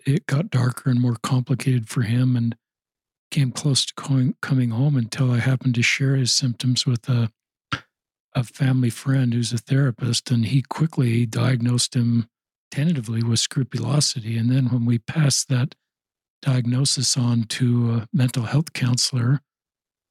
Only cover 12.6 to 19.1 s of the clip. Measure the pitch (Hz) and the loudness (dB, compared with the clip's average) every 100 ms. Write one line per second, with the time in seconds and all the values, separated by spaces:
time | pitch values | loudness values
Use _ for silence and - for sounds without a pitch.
12.6 | _ - 156 156 113 113 117 117 - - | _ -4 0 -2 -2 -2 0 0 0 -2
13.6 | 127 120 113 143 143 - 110 117 117 131 | -4 -4 0 0 0 -4 -6 -2 2 2
14.6 | 127 127 117 117 - - 147 - - 127 | 2 0 0 0 -2 0 0 0 -2 -2
15.6 | 143 - _ _ _ _ _ _ - 127 | -2 -6 _ _ _ _ _ _ -2 0
16.6 | 120 123 139 - 123 - 120 117 110 - | 0 0 0 0 -2 0 0 0 -2 -2
17.6 | 123 120 117 117 110 180 127 131 110 139 | 0 2 2 -2 -2 0 0 0 -2 -2
18.6 | 165 - - 123 - | -2 -4 -2 0 -2